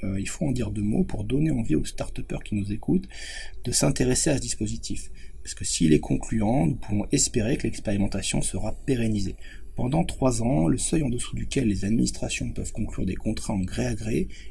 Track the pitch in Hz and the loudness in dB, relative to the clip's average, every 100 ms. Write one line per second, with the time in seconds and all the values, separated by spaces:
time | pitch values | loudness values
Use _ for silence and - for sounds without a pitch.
0 | - 190 - - 151 120 107 104 101 110 | -2 -2 -4 -2 0 0 -2 0 0 2
1 | 92 107 107 131 160 131 110 76 - - | 2 0 0 2 2 2 2 2 0 -4
2 | - - - - - 104 101 104 - 175 | -4 -4 -6 -6 -4 -4 -2 -4 2 0
3 | - - - - - - - 123 143 - | 0 -10 -10 -10 -8 -6 -2 2 2 4
4 | 127 127 - 139 117 - 107 117 - - | 2 4 2 2 0 -2 -2 -4 -4 -4
5 | - - - - - - - - 80 76 | -4 -8 -10 -10 -10 -6 -4 2 6 6
6 | - 135 - 113 104 127 160 117 - 104 | 4 -2 0 0 2 4 2 0 -2 -2
7 | 101 143 - 120 110 110 113 - - 98 | 2 2 2 2 2 0 0 -2 0 2
8 | 101 98 - - - - 107 - - 127 | 2 0 0 0 0 0 -2 -4 0 2
9 | 113 107 98 - - - - - 120 156 | 2 2 0 -4 -10 -10 -8 -2 0 2
10 | 180 - 139 113 113 151 165 - - 165 | 0 2 2 2 2 4 4 2 2 2
11 | 139 120 - 117 - - 120 98 98 110 | 2 0 -2 -4 -2 0 2 2 2 2
12 | 123 - 117 - 120 110 92 - 90 - | 2 0 -4 -4 -4 -4 -6 -4 -4 -2
13 | 98 - - 107 - 104 92 98 123 110 | -2 0 -2 -2 -2 -2 -2 -2 -2 -2
14 | 107 131 185 - - | -2 0 0 -4 -10